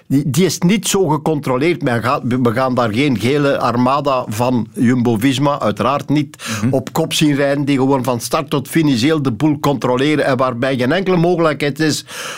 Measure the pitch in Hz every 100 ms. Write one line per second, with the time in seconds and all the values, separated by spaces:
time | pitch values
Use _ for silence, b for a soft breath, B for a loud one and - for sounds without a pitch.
0 | - 135 147 123 180 - 175 220 - 196
1 | 170 151 156 151 143 127 160 170 139 117
2 | 120 143 123 127 120 113 131 123 117 107
3 | 147 107 113 147 143 135 127 120 127 143
4 | 143 127 120 110 123 123 107 - 123 127
5 | 120 110 135 127 143 143 127 - 113 143
6 | 143 147 147 - B 107 117 135 - -
7 | 160 - 151 139 139 143 143 139 135 139
8 | 123 120 - 165 151 147 - 165 147 123
9 | 139 160 135 107 156 147 147 127 127 123
10 | 147 147 - 127 131 120 131 135 123 175
11 | 185 180 175 170 160 147 147 147 156 135
12 | B B B